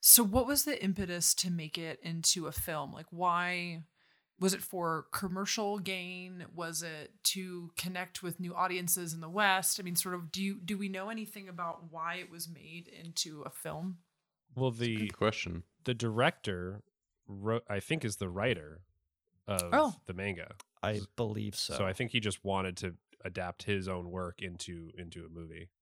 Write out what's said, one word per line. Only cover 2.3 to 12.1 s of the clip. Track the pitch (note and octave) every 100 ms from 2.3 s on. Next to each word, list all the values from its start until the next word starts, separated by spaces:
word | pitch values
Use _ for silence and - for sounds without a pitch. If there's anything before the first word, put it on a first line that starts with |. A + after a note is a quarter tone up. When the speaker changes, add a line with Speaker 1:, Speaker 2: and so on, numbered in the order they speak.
| - D#3
Speaker 1:
a |
film? | D3+ - D#3 C#3+
Like, | - D#3+
why | E3+ F3+ F3 F3 F3+ F3 E3 D#3+ _ _ _ _ _
was | F#3+
it | F#3
for | - F#3 E3+ D#3+ -
commercial | - G3 F#3 G3 - G3+ G3+
gain? | F3+ F#3+ F3+ F3+ F3+ F3+ E3+ E3+
Was | E3+ D#3+
it | E3 D#3 D3 _
to | - G3 F#3 F3+ E3+ -
connect | E3+ F#3 F3+ -
with | F3+ E3+
new | F3+
audiences | F3 F#3 F3+ F3+ - F3
in | D#3+
the | D#3+
West? | F#3 G#3 F#3+ F3+ -
I |
mean, | F3+
sort | F3 F#3+ F3+
of, | E3+
do | F#3
you, | G3 G3
do | F3 G#3
we | G3+
know | F#3+ G3
anything | A3+ G#3+ G#3 F#3+
about | F3 F3 E3 E3
why | D#3+ D#3+